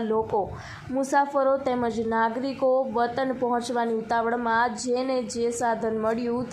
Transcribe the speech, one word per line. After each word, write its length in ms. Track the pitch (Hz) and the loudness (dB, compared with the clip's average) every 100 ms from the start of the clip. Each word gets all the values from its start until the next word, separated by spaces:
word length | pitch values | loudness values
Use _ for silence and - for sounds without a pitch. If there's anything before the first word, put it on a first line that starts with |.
| 220 | 2
લોકો, 300 | 220 220 214 180 - - - - 262 | 0 0 0 -2 -6 -14 -14 -6 -2
મુસાફરો 600 | 269 285 277 277 269 269 277 | 2 2 2 2 2 2 2
તેમજ 320 | 247 233 220 226 | 0 0 0 0
નાગરિકો 560 | 226 226 226 277 254 262 262 247 220 | 2 2 0 -4 0 2 2 2 0
વતન 380 | 240 240 262 254 | 0 0 -2 0
પહોંચવાની 580 | 240 240 240 240 233 220 | 0 0 0 0 0 -2
ઉતાવળમાં 760 | 220 233 226 240 240 226 240 208 247 | 0 0 2 0 2 2 2 0 -2
જેને 320 | 247 262 254 220 233 | 0 0 -2 -2 -2
જે 160 | 233 233 | -2 0
સાધન 400 | 240 226 226 220 220 | 0 0 0 0 0
મળ્યું 420 | 233 240 240 233 | 0 0 -2 0